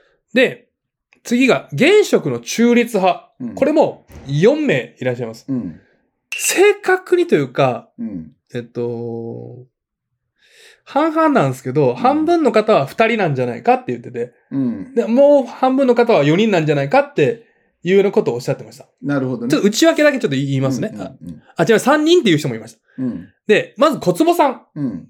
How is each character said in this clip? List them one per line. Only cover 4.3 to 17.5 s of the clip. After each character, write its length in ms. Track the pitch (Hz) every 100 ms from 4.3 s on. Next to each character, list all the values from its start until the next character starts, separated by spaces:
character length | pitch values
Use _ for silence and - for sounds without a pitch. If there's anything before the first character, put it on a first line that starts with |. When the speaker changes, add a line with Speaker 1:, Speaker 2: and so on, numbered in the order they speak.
| 143 202 302 285
Speaker 1:
名 300 | 139 113 -
い 60 |
ら 80 | 127
っ 40 | 120
し 40 |
ゃ 40 |
い 20 | 113
ま 60 |
す。 100 | 113 -
Speaker 2:
う 60 |
ん。 260 | 131 92 78 _ _ _ _ _
Speaker 1:
正 400 | - - - 403
確 420 | 403 - 370 - 349
に 100 | 339
と 80 |
い 60 | 180
う 120 | 131
か、 380 | 123 127 117 - -
Speaker 2:
う 40 |
ん。 300 | 113 92 78 _ _
Speaker 1:
え 60 | 123
っ 20 |
と、 1040 | 117 127 120 117 120 117 117 120 120 123 127 _ _ _ _ _ _ _ _ _ - _
半 280 | - 277 320
々 180 | 320 320
な 180 | 254 139
ん 40 |
で 60 | 127
す 40 |
け 80 | 127
ど、 200 | 135 131
Speaker 2:
う 20 |
ん。 40 | 117
Speaker 1:
半 280 | 247 302
分 180 | 311 349
の 80 | 269
方 220 | 214 214
は 140 | 190 135
二 220 | - 226
人 100 | 226
な 100 | 175
ん 60 |
じ 80 | 127
ゃ 20 |
な 100 | 123
い 80 | 117
か 120 | 233
っ 100 | 262
て 80 | -
言 60 | -
っ 20 |
て 100 | 123
て、 220 | 120 120 _ _
Speaker 2:
う 80 | 139
ん。 360 | 127 113 90
Speaker 1:
で、 100 | 233
も 380 | 226 240 285 285
う 20 |
半 320 | 240 - 262 262
分 100 | 262
の 80 |
方 200 | 233 233
は 100 | 185
四 100 | 143 170
人 120 | 226
な 80 | 185
ん 60 |
じ 80 | 151
ゃ 20 |
な 80 | 143
い 60 | 139
か 120 | 269
っ 120 | 285
て 320 | - 135 117 _